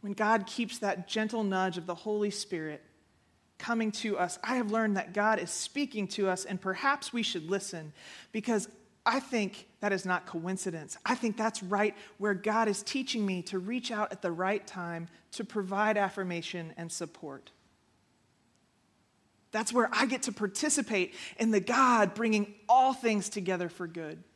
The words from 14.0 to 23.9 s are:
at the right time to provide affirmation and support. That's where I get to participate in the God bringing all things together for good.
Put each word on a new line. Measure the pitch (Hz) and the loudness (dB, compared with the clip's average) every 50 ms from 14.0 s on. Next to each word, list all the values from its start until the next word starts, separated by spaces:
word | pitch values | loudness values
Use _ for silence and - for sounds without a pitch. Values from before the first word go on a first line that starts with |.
| 214 - | -2 -2
at | - 180 - | -2 -2 -2
the | 180 | -2
right | 170 165 185 185 208 208 - | 0 0 0 0 0 0 -2
time | - - 185 175 170 170 165 170 170 - - _ _ - | -6 -10 -8 -6 -6 -6 -6 -8 -10 -14 -20 _ _ -10
to | - 226 | -10 -8
provide | 208 - 220 196 185 196 196 214 214 214 214 | -4 -4 -4 -4 -2 0 2 2 4 4 4
affirmation | 202 185 - - 190 180 175 170 165 - - 175 165 160 - - | 2 0 0 -2 -4 -2 -2 -4 -6 -6 -8 -8 -8 -8 -10 -10
and | 170 165 | -10 -8
support. | - - 175 160 165 - - 147 135 135 - - _ _ _ _ _ _ _ _ _ _ _ _ _ _ _ _ _ _ _ _ _ _ _ _ _ _ _ _ _ _ _ _ _ _ _ _ _ _ _ _ | -6 -6 -8 -8 -8 -12 -12 -12 -12 -12 -14 -20 _ _ _ _ _ _ _ _ _ _ _ _ _ _ _ _ _ _ _ _ _ _ _ _ _ _ _ _ _ _ _ _ _ _ _ _ _ _ _ _
That's | - 214 226 - | -4 -2 -2 2
where | 233 247 233 - - | 4 4 4 6 4
I | - - 247 | 4 4 2
get | 262 254 - | 2 0 -2
to | - 208 | -4 -2
participate | - 208 196 196 - - 302 302 294 240 - 226 196 180 175 - - - - - - | -2 -2 -2 0 0 0 2 2 2 2 2 2 2 2 0 -2 -12 -14 -14 -4 0
in | 226 226 | 2 4
the | 220 202 | 4 4
God | - - 240 247 269 254 240 226 208 196 - | 4 4 4 6 8 8 8 8 6 4 4
bringing | 214 233 226 220 208 202 - - - - - | 0 2 4 4 4 2 0 -6 -16 4 6
all | 233 254 262 262 | 8 8 8 6
things | 262 262 - 233 220 208 180 - | 4 2 2 2 2 2 0 -2
together | - 208 185 180 190 175 180 170 | -6 -4 -2 0 0 0 -2 -4
for | - - 180 | -4 -6 -8
good. | 165 | -8